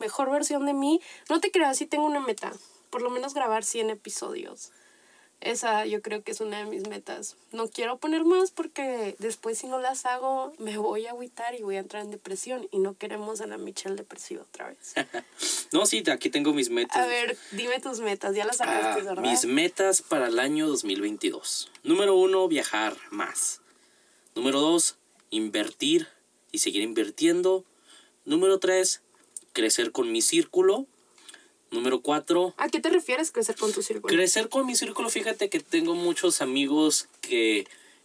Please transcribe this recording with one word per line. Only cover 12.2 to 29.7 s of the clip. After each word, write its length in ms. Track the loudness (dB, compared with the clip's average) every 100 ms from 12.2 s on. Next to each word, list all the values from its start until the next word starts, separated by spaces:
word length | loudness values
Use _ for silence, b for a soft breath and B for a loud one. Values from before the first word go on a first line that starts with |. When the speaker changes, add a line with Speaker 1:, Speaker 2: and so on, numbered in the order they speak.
| -10 -10 -6 -8 -4
Speaker 1:
y 80 | -2
no 180 | -2 -2
queremos 460 | -10 -8 -8 -8
a 40 | -8
la 120 | -10
Michelle 360 | -10 -8 -8 -8
depresiva 460 | -10 -16 -14 -14
otra 260 | -14 -14 -14
vez. 260 | -14 -8
Speaker 2:
<laughs> 300 | -6 -6 -8 -12 B B B B
No, 140 | 2 2
sí, 180 | 2 0
aquí 220 | 0 -2
tengo 220 | 0 2
mis 160 | 2 0
metas. 260 | 0 0 0
Speaker 1:
A 100 | 2
ver, 300 | 0 -2 -4 -8
dime 300 | -8 -4 -2
tus 180 | -4 -6
metas, 380 | -4 -2 -2 -2
ya 80 |
las 140 | 0 0
sacaste, 420 | 0 2 0 -2
Speaker 2:
Ah, 40 |
Speaker 1:
¿verdad? 180 | -4 -2 2
Speaker 2:
mis 160 | 2
metas 580 | 2 2 2 2 2 2
para 260 | 2 0 2
el 100 | 2
año 300 | 2 2 0
dos 160 | 0
mil 160 | -2 -2
veintidós. 680 | -2 -2 -4 -4 -6 -6 -8 -10
Número 320 | 0 2 6
uno, 320 | 6 6 4 2
viajar 500 | 2 0 -2 -2 -4 -10
más. 500 | -8 -6 -2 -4 -4 b b b b b b b -2
Número 240 | 0 2
dos, 360 | 4 4 2 -2 _ _ _
invertir 760 | -4 -2 -2 -4 -2 2 2 2 -8 _ _ _
y 60 | -4
seguir 240 | -2 0
invirtiendo. 840 | -2 0 -2 2 2 4 4 2 -2 b b b b b
Número 360 | -2 2 4 4
tres, 420 | 4 4 2 -2 _ _ _ -18 -10
crecer 380 | -2 2